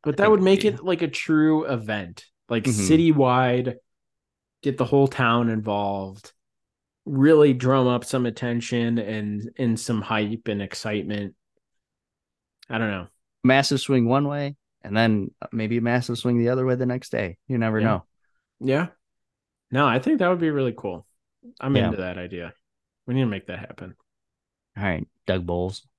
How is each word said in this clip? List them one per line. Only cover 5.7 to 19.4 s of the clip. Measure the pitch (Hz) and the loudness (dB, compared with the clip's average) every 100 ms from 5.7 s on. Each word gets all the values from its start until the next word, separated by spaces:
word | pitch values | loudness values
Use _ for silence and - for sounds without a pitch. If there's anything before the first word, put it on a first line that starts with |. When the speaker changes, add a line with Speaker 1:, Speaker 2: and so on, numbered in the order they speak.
| 101 101 98 95 98 - _ _ _ _ _ _ _ | -2 -2 -4 -8 -12 -20 _ _ _ _ _ _ _
Speaker 1:
really | - 135 143 156 151 | -6 2 6 8 6
drum | 127 127 135 123 | 4 2 4 2
up | 120 | 0
some | - 131 120 | -2 -2 -2
attention | 110 123 120 117 120 117 117 | -4 -4 -4 -2 -2 0 -2
and, | 104 110 104 104 113 - | -4 -6 -6 -8 -10 -4
and | 123 113 | -2 -2
some | - 113 | -2 -4
hype | - 110 107 113 - | -2 -2 -2 -4 -6
and | 104 | -6
excitement. | 98 - 113 107 82 104 101 _ _ _ _ _ _ _ _ _ _ _ _ _ _ | -6 -8 -6 -6 -4 -6 -8 _ _ _ _ _ _ _ _ _ _ _ _ _ _
I | 113 | -4
don't | 110 | -4
know. | 98 90 _ _ _ | -4 -10 _ _ _
Speaker 2:
Massive | 127 135 135 139 | 4 4 2 -2
swing | - 131 117 | 0 0 2
one | 135 143 | 0 0
way, | 143 143 143 _ _ | -4 -8 -10 _ _
and | - 104 | -4 0
then | 113 107 95 _ - | 2 2 -2 _ -10
maybe | 113 110 117 | -6 -2 -2
a | |
massive | 117 123 120 117 | 0 0 -2 -4
swing | 123 120 | 0 0
the | 117 | 2
other | 131 | 0
way | 127 127 | -2 0
the | 127 | -2
next | 123 - | -4 -6
day. | 113 95 92 _ | -6 -6 -10 _
You | 127 | -2
never | 113 110 | 0 2
Speaker 1:
Yeah. | 110 | 0
Speaker 2:
know. | 101 - _ _ _ _ _ | 0 -6 _ _ _ _ _
Speaker 1:
Yeah. | 127 139 170 _ _ _ _ _ | -2 0 -2 _ _ _ _ _